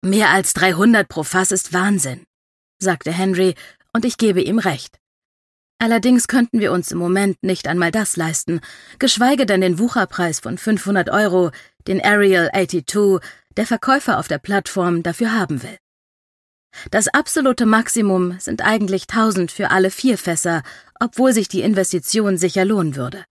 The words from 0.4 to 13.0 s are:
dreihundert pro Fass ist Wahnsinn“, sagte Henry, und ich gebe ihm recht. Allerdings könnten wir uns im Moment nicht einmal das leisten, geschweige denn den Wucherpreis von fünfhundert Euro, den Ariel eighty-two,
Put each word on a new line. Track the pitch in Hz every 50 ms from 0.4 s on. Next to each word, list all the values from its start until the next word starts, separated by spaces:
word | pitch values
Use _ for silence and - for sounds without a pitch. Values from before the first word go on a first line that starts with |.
| 185 - -
dreihundert | - 180 190 175 160 196 226 233 220 190 -
pro | - - 156
Fass | - - 185 185 -
ist | 196 185 - - 170
Wahnsinn“, | 185 180 202 202 190 139 135 127 - - _ _ _ _ _ _ _ _ _ _ _
sagte | 196 190 175 151 - 147
Henry, | 165 175 190 190 190 175 190 185 175 - - - - _ _ _ _
und | 233 226
ich | 254 - -
gebe | 233 220 190 180
ihm | - - 190 233
recht. | 214 196 156 123 - - _ _ _ _ _ _ _ _ _ _ _ _ _ _ _ _ _ _
Allerdings | 233 226 233 233 196 247 254 247 - -
könnten | - 262 240 233 - 233
wir | 208 -
uns | - 180 175 -
im | - 170
Moment | 175 175 180 190 202 196 190 _ -
nicht | 185 185 170 - -
einmal | 160 180 175 170
das | 160 220 208 - -
leisten, | 175 165 160 160 - - - 170 165 - - - - - - - -
geschweige | - 262 - - 240 247 285 254 269
denn | 190 208 185
den | 190 185 180 160
Wucherpreis | 214 240 - 247 196 180 - - 180 170 156 -
von | - - 117 180
fünfhundert | - 220 220 190 - 196 202 190 170 -
Euro, | - 202 214 208 175 185 180 165 - - - _ _ _ _ -
den | 190 190 -
Ariel | 202 208 208 202 196 190 180 170 151 -
eighty-two, | 196 185 - - 180 143 - - 208